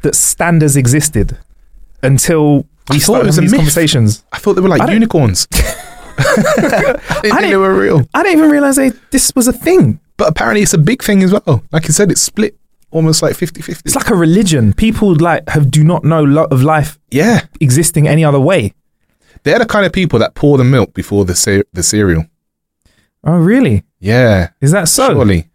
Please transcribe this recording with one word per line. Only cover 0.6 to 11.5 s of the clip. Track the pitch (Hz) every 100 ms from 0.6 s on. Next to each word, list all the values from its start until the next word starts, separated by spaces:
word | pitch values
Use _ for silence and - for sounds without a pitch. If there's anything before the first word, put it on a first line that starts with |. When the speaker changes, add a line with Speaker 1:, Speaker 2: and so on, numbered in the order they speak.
| 151 139
Speaker 1:
existed | 127 147 147 - 98 - - - - - - -
until | 127 135 - 165 151 143 - _ -
we | 143
Speaker 2:
I |
thought |
Speaker 1:
started | 147 240
Speaker 2:
it | 226
was | 156
Speaker 1:
having |
Speaker 2:
a | 170
Speaker 1:
these |
Speaker 2:
myth. | 269
Speaker 1:
conversations? | 156 165 156 147 107 107 _
Speaker 2:
I | -
thought | -
they | 196
were | 190
like | 170
Speaker 1:
I | -
don't |
Speaker 2:
unicorns. | 208 226 180 127 92 -
<laughs> |
Speaker 1:
<laughs> | - - - - - - -
Speaker 2:
I | 587
didn't | 539 587 605 - - 554 - -
Speaker 1:
I | -
Speaker 2:
think | 214
they | 254 370
Speaker 1:
didn't, | 196
Speaker 2:
were | 190 190
real. | 196 175 123
Speaker 1:
I | -
didn't | 392 330
even | 311
realize | 294 285 277
they, | 269 - _
this | 269 -
was | - 233
a |
thing. | - - 370 156 - _ _
Speaker 2:
But | 156
apparently | 156 233 214
it's | 208
a | 175
big | 151 254
thing | - 202
as | 185
well. | 202 -